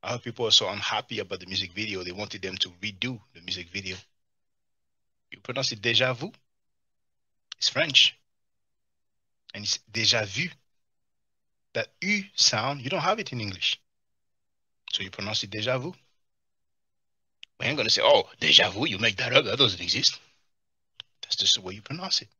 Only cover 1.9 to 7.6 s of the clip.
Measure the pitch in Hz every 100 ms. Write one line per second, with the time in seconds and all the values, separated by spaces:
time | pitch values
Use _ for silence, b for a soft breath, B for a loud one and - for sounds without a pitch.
1.9 | 95 90 90 104 104 98 92 95 90 107
2.9 | 98 123 123 - - 87 - 85 95 -
3.9 | 185 - _ _ _ _ _ _ _ _
4.9 | _ _ _ _ - - 123 131 113 117
5.9 | 117 127 123 160 - _ _ _ _ _
6.9 | _ _ _ _ _ _ -